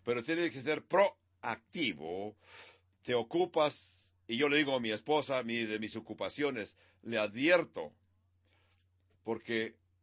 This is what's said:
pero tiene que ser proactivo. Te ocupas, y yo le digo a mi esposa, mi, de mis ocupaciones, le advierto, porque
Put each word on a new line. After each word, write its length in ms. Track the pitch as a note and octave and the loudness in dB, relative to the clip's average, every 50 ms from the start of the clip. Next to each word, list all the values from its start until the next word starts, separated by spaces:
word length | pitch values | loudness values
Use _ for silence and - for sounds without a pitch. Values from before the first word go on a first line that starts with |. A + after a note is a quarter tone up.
| - | -4
pero 200 | A#2+ A#2+ A#2+ A2+ | -2 -2 -2 0
tiene 260 | D#3 E3 E3+ F3 D#3 | -2 -2 0 0 -2
que 120 | A2+ C3+ | -4 -4
ser 220 | B2 D3+ D3+ - - | -4 -2 -2 -4 -2
proactivo. 1500 | - - F#3+ G3+ F3+ - _ _ _ _ - - A#2 A2 - _ _ - F3 C#3+ A2 D#2+ C#2 D2+ E2 F2+ F#2+ G2+ G#2+ - _ _ - - - - - - _ _ _ _ _ | 0 2 4 4 4 2 _ _ _ _ -8 -6 -6 -6 -6 _ _ -6 -2 -2 -2 -2 -4 -6 -6 -6 -6 -6 -8 -10 _ _ -20 -20 -20 -20 -20 -20 _ _ _ _ _
Te 120 | - C3+ B2 | -4 0 0
ocupas, 960 | A#2 A2+ - - F3 F3+ F3 - D#3+ D3+ C#3+ - - - - - - - _ _ _ _ | 0 0 0 0 0 0 2 4 4 2 2 2 -4 -14 -18 -20 -20 -20 _ _ _ _
y 100 | - A#2+ | -4 0
yo 120 | B2 D3 C#3+ | 2 2 4
le 80 | C#3+ | 4
digo 180 | D3+ D3+ C#3 C3+ | 4 4 4 2
a 60 | B2+ | 0
mi 100 | A#2 A2 | 0 0
esposa, 540 | G#2+ G#2+ - C#3+ D3+ D3+ B2+ C#3 C3+ B2+ A#2+ | -2 -2 0 2 2 2 2 0 -2 -2 -2
mi, 140 | A2+ A#2 A#2 | -2 -2 -2
de 200 | A2+ G#2+ G#2+ G#2+ | -2 -2 -2 -4
mis 160 | A2 G2+ - | -4 -4 -8
ocupaciones, 840 | A2+ - - G#2+ - G2+ F#2 - C#3 D3 C#3 C3 A2 G2 - - _ _ _ _ _ | -8 -10 -10 -8 -6 -6 -4 -2 -2 -2 -2 -2 -2 -8 -8 -12 _ _ _ _ _
le 160 | - A2+ A2+ G#2+ | -8 -2 0 0
advierto, 760 | G#2+ G#2 G2+ A#2+ C#3 E3+ F3+ E3+ D3+ A#2 - F#2 D#2 D2+ - _ _ _ _ _ _ _ _ _ _ _ _ _ _ _ _ _ _ _ _ _ _ _ _ _ - | 0 0 0 0 4 6 6 4 4 0 -6 -8 -8 -8 -10 _ _ _ _ _ _ _ _ _ _ _ _ _ _ _ _ _ _ _ _ _ _ _ _ _ -6
porque 520 | A2 A2+ A2 - - A#2 A2 A2+ G#2+ - _ _ _ _ _ | -6 -6 -6 -4 -4 -2 -2 -2 -4 -8 _ _ _ _ _